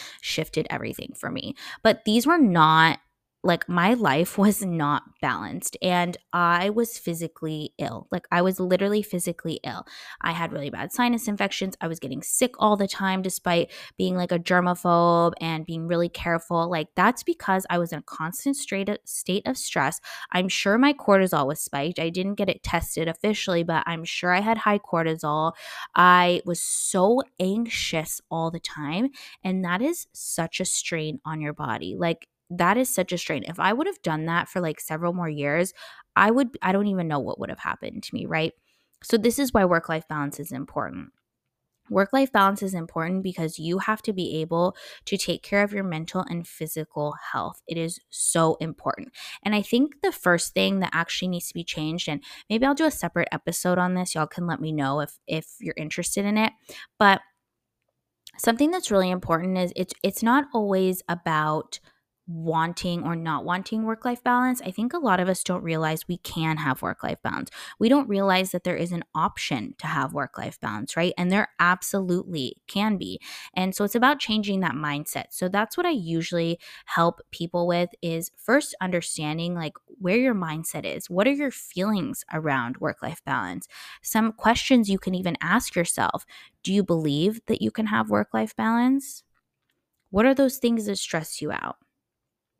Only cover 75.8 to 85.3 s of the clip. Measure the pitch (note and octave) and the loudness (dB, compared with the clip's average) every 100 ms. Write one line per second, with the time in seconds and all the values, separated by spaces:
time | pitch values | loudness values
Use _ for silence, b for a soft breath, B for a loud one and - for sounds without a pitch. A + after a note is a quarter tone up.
75.8 | F4+ C#4+ E3 E3 E3 F3 E3 E3+ B B | -2 -2 -2 -2 -2 0 0 -2 B B
76.8 | - - E3+ E3+ - - E3+ F3 F3 F3 | -6 2 2 0 -8 -8 -4 -2 0 2
77.8 | F3 - E3+ E3 E3+ - - C4+ - - | 0 -4 -6 -4 -6 -8 0 2 0 -4
78.8 | F#3 F3 - - D3+ D#3 E3+ F3 D#3 - | -2 -2 -4 -6 -4 -4 -4 -4 -6 -10
79.8 | - - F3+ A3+ C4 G#3 E3 D#3 D#3+ D3+ | -18 -6 0 2 2 2 -2 -4 -6 -6
80.8 | F2 C#2 - F3+ A3+ C#4+ C#4 - - F3 | -6 -8 -4 0 2 2 -2 -6 -8 -4
81.8 | G3+ G#3 D#3+ - - D#3+ D#3 C3+ A#2+ C3 | 0 0 -2 -6 -8 -4 0 0 -2 -4
82.8 | C#3+ - - E3 - C3 F#2 F2+ - B | -4 -4 -8 -10 -4 -4 -4 -8 -12 B
83.8 | B B - A3 A3 A3 G#3+ - - B3+ | B B -4 0 0 0 0 2 4 4
84.8 | G3+ F#3+ - F#3 F#3 | 4 0 -2 -2 -2